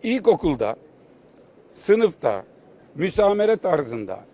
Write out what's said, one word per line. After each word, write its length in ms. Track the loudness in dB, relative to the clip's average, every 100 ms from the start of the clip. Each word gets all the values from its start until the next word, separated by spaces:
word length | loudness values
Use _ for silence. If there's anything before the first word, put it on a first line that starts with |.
ilkokulda, 720 | -2 0 2 2 0 -2 -4 -6 -14 _ _ _ _ _ _ _ _
sınıfta, 680 | -16 2 4 4 0 -2 -2 -8 _ _ -20 _ -4
müsamere 640 | -4 2 2 4 0 0
tarzında 640 | 0 -2 -2 -8 -10 -12 -14